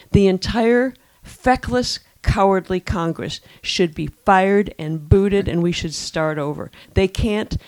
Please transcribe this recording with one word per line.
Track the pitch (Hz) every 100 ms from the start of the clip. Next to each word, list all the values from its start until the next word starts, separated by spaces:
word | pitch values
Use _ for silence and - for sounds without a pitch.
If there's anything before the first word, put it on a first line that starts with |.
| -
the | 208 196
entire | 185 - 220 226 240 262 254 _ _
feckless, | - - 254 254 - 247 247 - - _
cowardly | - 214 196 190 170 185
Congress | - 185 165 156 107 - - -
should | - - 175 156
be | 147
fired | - - 190 190 202 190 -
and | 156 160 151
booted, | 196 202 196 190
and | 170
we | 175
should | 170 170
start | 147 - 165 156 151
over. | 147 147 - - -
They | - 190
can't | - 226 208 214 -